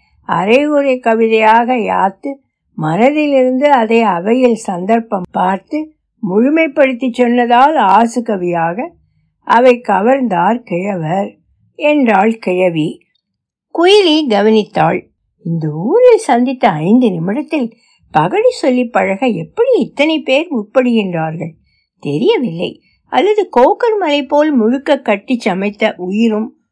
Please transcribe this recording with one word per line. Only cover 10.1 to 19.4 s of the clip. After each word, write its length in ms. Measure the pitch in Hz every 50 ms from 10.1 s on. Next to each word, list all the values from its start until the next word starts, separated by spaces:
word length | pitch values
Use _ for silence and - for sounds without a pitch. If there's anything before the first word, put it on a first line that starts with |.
| 269 277 254 220 185 170 175 202 233 247
கிழவர் 720 | 247 - 180 170 190 202 196 175 156 156 175 196 208 202 - _ _ _ _ _ _ _ _
என்றாள் 580 | - - 294 302 294 262 226 208 190 202 226 220
கிழவி. 500 | 226 - 202 180 180 185 180 165 156 151 - - - _ _ _ _ _ _ _ _ _ _ _ _ _ _ -
குயிலி 440 | - 339 370 403 427 381 330 302 311 311
கவனித்தாள். 720 | 254 208 202 208 220 220 214 196 - - 170 160 160 180 175 - _ _ _ _ _ _ _ -
இந்த 220 | 170 165 160 156 151
ஊரில் 480 | 147 160 180 247 370 480 508 494 453
சந்தித்த 520 | 370 - - 247 240 247 262 262 254 - 214
ஐந்து 420 | 165 151 156 190 220 254 247 220
நிமிடத்தில் 600 | 180 160 165 190 208 294 285 - 320 302 240 226 - _ _ _ _ _ _ _
பகடி 380 | - 160 151 185 330 415 466 508
சொல்லி 380 | - - - 277 247 247 247
பழக 400 | 240 - 208 190 196 190 196 269
எப்படி 420 | 254 202 165